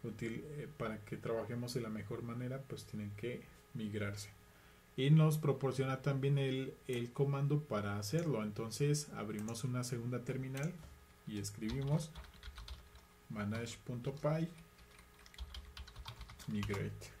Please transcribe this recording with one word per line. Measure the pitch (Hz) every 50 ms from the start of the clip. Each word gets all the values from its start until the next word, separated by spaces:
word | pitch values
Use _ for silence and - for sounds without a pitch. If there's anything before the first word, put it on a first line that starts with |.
| -
util-, | 120 101 - 120 113 113 - -
eh, | - 147 147 127 - -
para | - 120 110 110 107 -
que | - - 104
trabajemos | - 117 117 113 110 107 120 120 120 120 -
de | 127
la | 117 110
mejor | 107 107 104 104 117 113 117
manera, | 120 117 120 127 123 127 135 135
pues | - - 104 -
tienen | - - 107 104 101
que | 104 101 - 120 123 - - - - - - - -
migrarse. | 113 110 104 101 107 101 101 101 104 - - - - - - - - - - - - - - - -
Y | 131 143
nos | 151 156 156 156 156 156
proporciona | 156 147 131 - - 135 127 - 135 131 131 127
también | - 147 139 135 131 139 143 139
el, | 139 135 131 131 131 131 - - - -
el | 127 120 120 120 -
comando | - 143 139 139 139 143 143 147 147
para | 151 - 113 104 101 101 101 104
hacerlo. | 104 - - 160 170 160 131 113
Entonces | 107 107 104 - 113 110 - - 147 143 147 147 - - -
abrimos | 113 107 104 107 104 107 110 117 117 -
una | 127 123 123 123
segunda | 123 131 120 117 127 123 120 120
terminal | - 127 131 131 131 131 135 143 165 - - - - - - - - - - - -
y | 107 104
escribimos | 101 101 - 107 113 110 117 135 139 135 147 165 - - - - - - - - - - - - - - - - - - - - - - - - - -
manage | - 107 104 101 104 113 117 117 - - -
punto | - 123 120 123 139 135
py | - - 147 156 160 165 170 - - - - - - - - - - - - - - - - - - - - - - - - - - - - - - - - - - - - - - - -
migrate. | 110 104 101 101 101 98 104 101 101 - - - - -